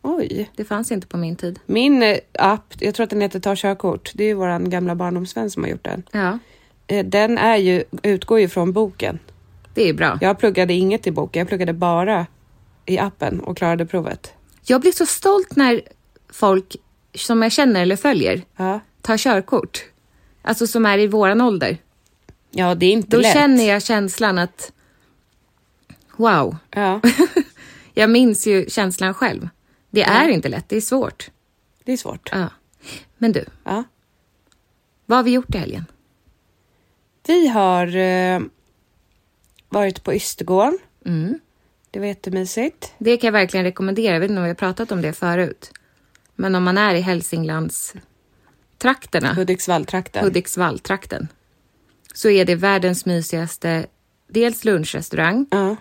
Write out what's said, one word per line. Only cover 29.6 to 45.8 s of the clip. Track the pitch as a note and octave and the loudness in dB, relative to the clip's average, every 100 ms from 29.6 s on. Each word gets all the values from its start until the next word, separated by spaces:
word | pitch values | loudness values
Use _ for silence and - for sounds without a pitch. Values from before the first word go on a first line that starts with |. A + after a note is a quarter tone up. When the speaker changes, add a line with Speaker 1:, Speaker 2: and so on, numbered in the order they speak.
| _ _ _ | _ _ _
Speaker 2:
Det | G#3 | 0
Speaker 1:
Ja. | - | 4
Speaker 2:
är | G#3+ D#4+ | 4 4
inte | F#3+ C#3 | 2 0
lätt, | - - | -6 -4
det | G#3+ | -6
är | |
svårt. | G#3+ C4 A#3 - - _ _ _ _ _ | -2 -2 -2 -8 -20 _ _ _ _ _
Speaker 1:
Det | - | -6
är | B3+ | -6
svårt. | - - - | -6 -12 -8
Speaker 2:
Ja. | F#3+ F3 - _ _ - - - _ | -4 -4 -8 _ _ -20 -20 -20 _
Men | A#3 | 0
du. | F3 - - | 0 -4 -14
Speaker 1:
Ja. | - G#3 B3 _ _ _ _ _ _ _ _ _ _ _ - | -6 -6 -6 _ _ _ _ _ _ _ _ _ _ _ 0
Speaker 2:
Vad | B3 | 2
har | |
vi | A#3+ | 4
gjort | B3 B3+ F3 | 0 0 -6
i | |
helgen? | - - E3+ _ _ _ _ _ _ _ _ _ _ _ _ _ - | -6 -10 -14 _ _ _ _ _ _ _ _ _ _ _ _ _ 2
Speaker 1:
Vi | F4 D#4 | 4 4
har, | A3+ F#3+ F3+ F3 F3+ | 4 4 2 0 0
eh, | F#3 F#3 F#3 F3+ - _ _ _ _ _ _ _ _ _ _ _ _ | 0 2 0 -2 -4 _ _ _ _ _ _ _ _ _ _ _ _
varit | G3+ G3+ F#3 | -2 -2 -2
på | - | -4
Ystergården. | G#3 - - E3+ F#3 A#3 F#4 _ _ - | -4 -4 -10 -2 2 2 0 _ _ -6
Speaker 2:
Mm. | E3 E3+ D#4 _ _ _ _ _ | -4 -4 -6 _ _ _ _ _
Speaker 1:
Det | G3+ | -8
var | G3+ | -8
jättemysigt. | G3 G3 F#3 F#3 - C4+ - - _ | -8 -6 -6 -4 -4 -6 -8 -20 _
Speaker 2:
Det | G#3+ A#3+ | 0 2
kan | A#3 | 2
jag | |
verkligen | G#3+ F#3 F#3+ | 2 2 0
rekommendera. | F3+ F3+ F#3+ G3 A3+ | -2 -2 -4 -2 0
Jag | E3 | 0
vet | G3 | 0
inte | G3 | -2
om | |
vi | F3 | -4
har | F3 | -4
pratat | F#3+ F#3 F#3+ | -4 -4 -6
om | F#3 | -4
det | D#3 | -4
förut. | D#3+ F3+ F3 F3+ - - - | -4 -2 0 -2 -6 -20 -20